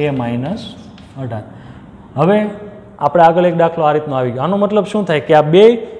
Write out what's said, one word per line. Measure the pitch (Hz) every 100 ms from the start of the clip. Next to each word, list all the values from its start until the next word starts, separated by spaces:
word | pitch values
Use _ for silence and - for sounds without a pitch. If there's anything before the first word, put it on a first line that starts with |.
A | 147
minus | 135 120 120 139 226 - - - - - 135
અઢાર. | 127 110 - - - - - - - -
હવે | 160 214 208 - - - - -
આપણે | 147 175
આગળ | 165 170 180
એક | 165
દાખલો | 165 165
આ | 151
રીતનો | 151 151 135
આવી | 127
ગયો. | 117
આનો | 151 202
મતલબ | 202 214 185
શું | 214 180
થાય | 151
કે | -
આ | 151
બે | 147 175 220 233 - -